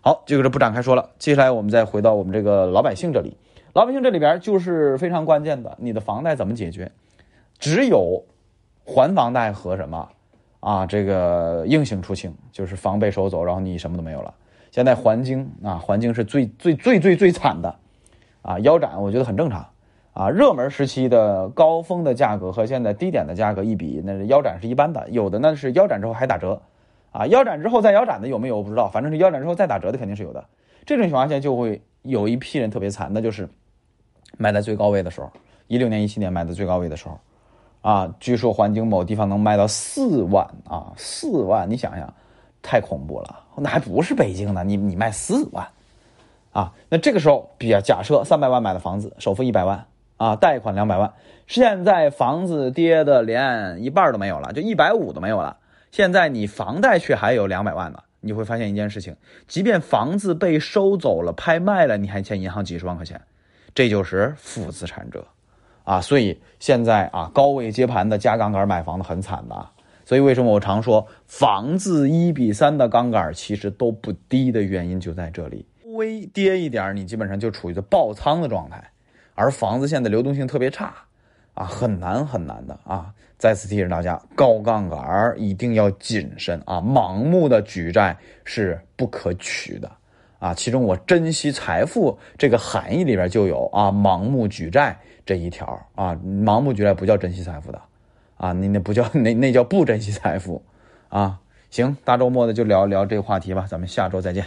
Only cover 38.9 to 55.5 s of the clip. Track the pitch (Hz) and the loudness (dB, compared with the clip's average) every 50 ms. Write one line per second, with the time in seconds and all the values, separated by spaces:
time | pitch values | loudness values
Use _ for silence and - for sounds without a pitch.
38.9 | 104 92 90 87 107 104 107 98 98 104 107 107 104 101 101 110 - - - - | 0 0 0 -2 -2 -2 0 0 0 2 2 2 4 4 2 2 0 -6 -8 -8
39.9 | - 285 269 240 160 127 95 87 101 95 - - - - - - 80 82 - 50 | -4 -2 0 2 2 0 2 2 2 2 2 0 -10 -20 -14 -12 -12 -12 -10 -12
40.9 | - - - - - - - 311 214 147 104 92 104 107 - 92 113 123 - - | -18 -16 -14 -12 -12 -8 -6 -4 -2 -2 0 2 0 0 0 -2 -4 -4 -6 -8
41.9 | - 90 71 - _ _ _ _ _ _ _ _ _ _ - - - 117 104 - | -8 -10 -12 -14 _ _ _ _ _ _ _ _ _ _ -8 0 0 0 0 -2
42.9 | 90 69 67 78 78 53 50 - - - _ _ _ - 143 - - - 139 110 | -10 -10 -10 -10 -12 -12 -12 -14 -18 -20 _ _ _ -6 -6 -2 -2 -2 -2 0
43.9 | 87 110 170 - 294 - 147 104 92 92 104 101 98 92 87 98 101 98 101 101 | -2 -2 0 0 0 -2 0 -2 -2 -6 -4 -4 -4 -4 -2 -2 -2 -2 -2 -4
44.9 | 87 92 110 113 101 - - - 196 277 - - - - - - _ _ _ _ | -2 -2 -4 -4 -4 -6 -6 -2 -2 -2 -2 -4 -8 -12 -12 -12 _ _ _ _
45.9 | _ _ _ _ _ _ _ _ _ _ _ _ _ 104 95 85 - _ _ _ | _ _ _ _ _ _ _ _ _ _ _ _ _ -4 -4 -4 -8 _ _ _
46.9 | 160 170 - 294 233 190 143 151 143 - - - _ _ - 113 113 101 101 - | -2 2 2 2 2 4 4 4 4 4 2 -10 _ _ 0 2 2 2 4 2
47.9 | 117 90 104 107 147 - 98 - 175 151 143 127 127 123 113 98 92 90 - - | 0 0 2 2 2 2 4 4 2 2 4 2 2 2 0 0 -4 -4 -6 -6
48.9 | 92 104 101 - - - - 104 98 98 131 123 107 101 90 95 101 104 - _ | -6 -6 -8 -10 -14 -6 -4 -4 -2 -2 -2 0 0 0 0 0 -2 -4 -8 _
49.9 | _ _ _ _ _ _ 113 113 107 107 - 170 147 123 - 113 95 98 104 107 | _ _ _ _ _ _ -2 -2 2 4 4 2 2 2 -4 -4 -2 -2 0 0
50.9 | 92 92 104 104 - _ _ - - _ _ _ - 233 254 226 208 185 180 208 | 2 0 0 -2 -4 _ _ -20 -20 _ _ _ 2 4 4 4 4 2 2 4
51.9 | 196 175 156 143 - - 135 120 143 170 190 180 170 147 135 127 127 170 165 165 | 4 4 4 2 2 0 0 0 0 -2 -2 -2 -2 -2 -2 -2 0 2 4 4
52.9 | 165 156 156 143 139 123 113 113 113 123 135 131 123 113 104 92 87 87 113 135 | 4 4 6 6 4 4 4 2 0 0 0 0 -2 -2 -4 -6 -8 -6 -8 0
53.9 | 147 196 185 151 120 104 98 98 85 71 71 65 - 143 175 226 220 151 147 170 | 2 4 4 4 2 0 -4 -4 -4 -4 -6 -8 -8 -6 -4 -2 2 2 2 4
54.9 | 220 233 160 98 - - 90 104 110 95 78 71 | 2 0 -2 -4 -8 -6 -4 -2 -2 -2 -4 -6